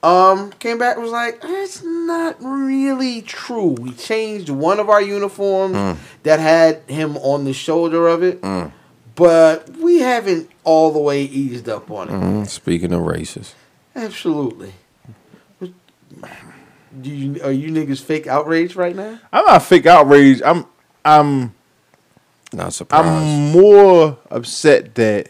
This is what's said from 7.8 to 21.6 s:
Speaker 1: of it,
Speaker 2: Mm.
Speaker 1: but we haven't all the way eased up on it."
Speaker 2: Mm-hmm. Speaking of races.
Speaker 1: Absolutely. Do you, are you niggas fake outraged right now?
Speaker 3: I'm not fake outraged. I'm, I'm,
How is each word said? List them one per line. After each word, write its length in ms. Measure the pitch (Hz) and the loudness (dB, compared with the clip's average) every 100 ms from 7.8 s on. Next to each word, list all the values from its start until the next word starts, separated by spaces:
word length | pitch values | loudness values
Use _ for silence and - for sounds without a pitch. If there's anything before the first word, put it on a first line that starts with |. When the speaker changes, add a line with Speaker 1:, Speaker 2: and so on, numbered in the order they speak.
| 170 165 170 | -2 0 0
Speaker 1:
of 140 | 170 | 0
it, 180 | 180 180 | -2 -4
Speaker 2:
Mm. 300 | 95 95 - _ _ _ _ - | -8 -8 -8 _ _ _ _ 0
Speaker 1:
but 540 | 170 165 160 160 - 294 | 2 4 4 2 -8 -6
we 220 | 330 349 | 0 0
haven't 500 | 254 240 196 170 160 _ | 0 -2 -2 -6 -6 _
all 280 | - 160 160 | 0 2 2
the 80 | 151 | 0
way 240 | 147 143 | -2 -2
eased 440 | 139 139 135 120 117 | -4 -6 -8 -8 -10
up 220 | 104 - | -10 -10
on 200 | 107 90 | -14 -10
it." 20 | |
Speaker 2:
Mm-hmm. 320 | 98 92 104 101 | -6 -4 -4 -6
Speaking 480 | - - 87 85 | -10 -6 -4 -2
of 80 | 87 | -4
races. 540 | 85 82 82 - - _ _ _ _ - | -4 -8 -10 -16 -20 _ _ _ _ -14
Speaker 1:
Absolutely. 760 | 220 175 - 151 131 - 95 95 _ _ _ 107 _ _ _ _ 180 180 _ _ _ - - - - - _ _ _ 135 | -14 -10 -6 -6 -6 -10 -20 -20 _ _ _ -20 _ _ _ _ -20 _ _ _ _ -20 -20 -20 -20 -20 _ _ _ -18
Do 80 | 131 | -16
you, 320 | 143 139 139 | -10 -10 -8
are 80 | 139 | -6
you 180 | 135 151 | -6 -4
niggas 300 | 160 151 135 | -6 -6 -8
fake 240 | - 156 156 | -6 -8 -2
outraged 480 | 135 147 165 175 185 | -4 -2 -2 -2 -4
right 180 | 175 185 | -6 -6
now? 240 | 214 226 _ | -14 -16 _
Speaker 3:
I'm 120 | 233 415 | 0 4
not 180 | 185 | 4
fake 220 | - 175 156 | 6 4 8
outraged. 560 | 175 139 143 139 127 | 6 8 8 8 6
I'm, 220 | - 170 - _ _ _ | 2 -2 -4 _ _ _
I'm, 500 | 151 151 147 139 123 95 | 4 4 4 -2 -6 _